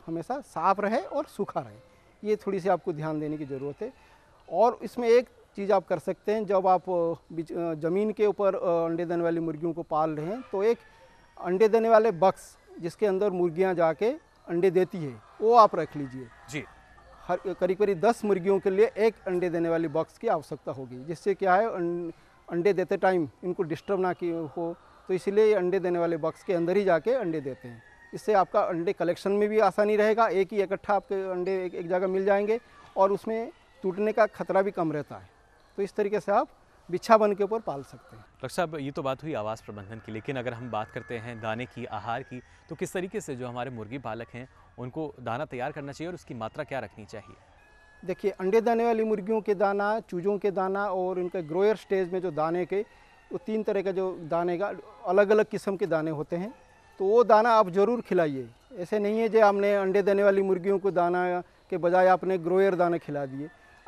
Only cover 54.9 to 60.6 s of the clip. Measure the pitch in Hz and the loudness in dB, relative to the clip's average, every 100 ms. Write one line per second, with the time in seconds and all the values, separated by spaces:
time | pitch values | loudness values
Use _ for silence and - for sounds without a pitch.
54.9 | - 190 190 202 214 208 196 208 196 185 | -10 0 4 6 4 2 -2 -4 -4 -2
55.9 | 160 160 151 156 170 208 - _ _ _ | -2 -2 -6 -6 -6 -8 -12 _ _ _
56.9 | - 196 233 220 214 233 220 190 185 202 | -4 2 6 8 8 8 4 4 4 2
57.9 | 240 - 180 156 131 117 - - 220 175 | 2 0 2 2 -2 -10 -16 -18 -12 -4
58.9 | 214 202 220 226 220 208 202 202 202 190 | -2 0 0 2 6 6 6 2 2 2
59.9 | 202 196 196 202 196 196 185 | 2 2 4 4 4 2 0